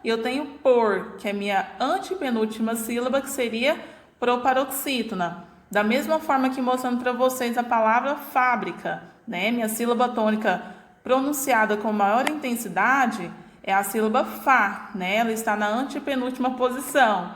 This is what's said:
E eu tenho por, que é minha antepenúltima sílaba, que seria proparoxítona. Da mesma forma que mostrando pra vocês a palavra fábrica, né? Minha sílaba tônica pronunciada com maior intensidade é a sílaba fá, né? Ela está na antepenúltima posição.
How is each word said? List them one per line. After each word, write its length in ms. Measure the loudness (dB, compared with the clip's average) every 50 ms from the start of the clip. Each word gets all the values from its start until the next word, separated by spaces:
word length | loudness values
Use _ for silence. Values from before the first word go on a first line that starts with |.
| _
E 60 | -2
eu 120 | -2 0
tenho 240 | 0 -2 -4 -4 -6 -6 -10 -2 2
por, 540 | 4 4 6 6 4 2 0 -4 -8 -14
que 120 | -10 -6 -6
é 40 | -4
minha 340 | -4 -2 0 0 0 0 -2 -4 -4
antepenúltima 960 | -2 0 0 -2 -2 -4 -6 -6 -4 -2 0 0 0 -2 -2 -2 -2 -2 -2
sílaba, 460 | -4 -4 -4 -4 -2 -2 0 0 0
que 80 | -2 -2
seria 500 | -4 -4 -4 -2 -2 0 0 0 0 0 -4 -16 -18 -20 -20 -20 _ _
proparoxítona. 1300 | 0 0 0 2 2 2 2 2 0 -2 -4 -6 -4 -2 -2 -2 -2 -4 -4 -4 -4 -4 -4 -8 -16 -20 -20 -20 _ _
Da 140 | 0 0 2
mesma 360 | 2 2 0 2 0 0 -2
forma 300 | 0 0 0 2 2 0
que 120 | 0 0
mostrando 400 | 0 0 0 0 0 0 -2 0
pra 100 | 0 -2
vocês 460 | 0 2 2 0 2 0 -2 -2 0
a 60 | -2 0
palavra 520 | 2 2 2 4 4 4 4 2 0 -4
fábrica, 880 | -4 -6 -4 0 2 2 2 2 0 -2 -4 -8 -8 -6 -6 -6 -8 -10 -16 -20 -20 _
né? 240 | -10 -6 -2 0 0
Minha 180 | 0 0 0 -2
sílaba 400 | -2 -2 0 0 2 2 2 0
tônica 520 | 2 0 2 2 2 2 2 0 0 0 -2 -10 -16 -18 -20 -20 -20 _ _
pronunciada 760 | 0 2 2 2 0 -2 -2 0 2 4 4 4 2 2
com 160 | 0 0 -2 0
maior 360 | 2 4 4 4 4 2 2
intensidade 1040 | -2 -2 -4 -4 -4 -4 -4 -4 -2 2 2 4 4 4 2 2 0 -4 -8 -10 -10 -14 -18 -20 -20 -14 -4
é 100 | 0 0
a 100 | 0 0
sílaba 420 | 0 0 0 0 2 2 2 0
fá, 640 | 0 -4 -6 2 4 4 6 4 2 0 -6 -12 -10 -8
né? 220 | -6 -4 0 0
Ela 140 | 0 2 0
está 240 | 0 -2 0 -2 0
na 120 | 0 0
antepenúltima 840 | 0 0 0 -2 -4 -6 -8 -4 -2 -2 -2 -2 -4 -2 -2 -2 -2
posição. 840 | 0 2 0 0 0 -2 -8 -2 4 4 4 4 4 0 -2 -6 -10